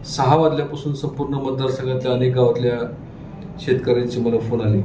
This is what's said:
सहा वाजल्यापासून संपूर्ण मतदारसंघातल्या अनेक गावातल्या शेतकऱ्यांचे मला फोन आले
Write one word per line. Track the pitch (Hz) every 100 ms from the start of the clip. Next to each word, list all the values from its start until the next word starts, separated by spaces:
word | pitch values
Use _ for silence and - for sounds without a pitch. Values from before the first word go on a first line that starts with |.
सहा | - - 135 156
वाजल्यापासून | 156 147 143 143 151
संपूर्ण | 143 139 - 135
मतदारसंघातल्या | 139 135 131 131 - 127 127 127
अनेक | 123 127
गावातल्या | 127 120 117 123 120 117 - - - - - - -
शेतकऱ्यांचे | - 127 123 123 120 123
मला | 117 113
फोन | 110 117
आले | 107 98